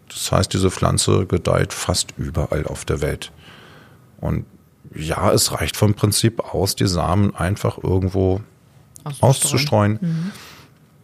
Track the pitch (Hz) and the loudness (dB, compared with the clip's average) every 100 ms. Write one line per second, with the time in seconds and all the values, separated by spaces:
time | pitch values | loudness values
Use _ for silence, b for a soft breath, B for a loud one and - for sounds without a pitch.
0 | - - - 90 92 98 92 - 90 92 | -18 -8 0 2 2 2 0 2 0 2
1 | - 101 95 92 - 87 95 - - 90 | 2 2 2 0 2 2 2 -2 -2 -2
2 | - - - 78 71 - 67 67 - 78 | -2 -6 -4 -2 -2 -2 -4 -6 -4 -2
3 | 73 - - - B B B B B B | -2 -4 -10 -18 B B B B B B
4 | B - - 80 - - _ _ - 71 | B -8 -4 -4 -6 -16 _ _ -18 -10
5 | 78 82 101 113 - - 80 - 104 101 | -6 0 2 2 2 -2 -4 0 2 2
6 | 104 101 - - - - 95 - 101 87 | 0 2 0 0 -6 -2 -2 0 0 0
7 | 78 98 101 - 87 104 107 - - 92 | 0 2 2 0 -2 0 -2 -2 0 0
8 | 95 95 95 95 110 _ _ - _ - | 0 0 0 0 -4 _ _ -20 _ -16
9 | 151 139 123 135 - 131 147 107 101 107 | -12 0 2 4 2 0 2 2 2 2
10 | 175 160 175 B B B B _ _ _ | -2 -2 -4 B B B B _ _ _